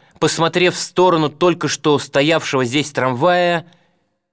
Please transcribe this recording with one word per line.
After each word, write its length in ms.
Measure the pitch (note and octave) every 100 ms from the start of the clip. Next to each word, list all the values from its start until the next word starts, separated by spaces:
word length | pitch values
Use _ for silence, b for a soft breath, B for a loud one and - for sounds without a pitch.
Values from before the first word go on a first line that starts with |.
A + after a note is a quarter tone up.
| b b
посмотрев 560 | D#3 - E3 F3 F3 F3
в 40 |
сторону 500 | - - F3+ E3 D3+
только 380 | - F3+ E3+ C#3+
что 320 | - D#3 C#3+
стоявшего 680 | - C#3 D3 D#3+ - C3+ B2
здесь 260 | C#3 C#3
трамвая, 800 | - B2+ B2 E3+ F3+ F3 E3+ E3 b b b b b _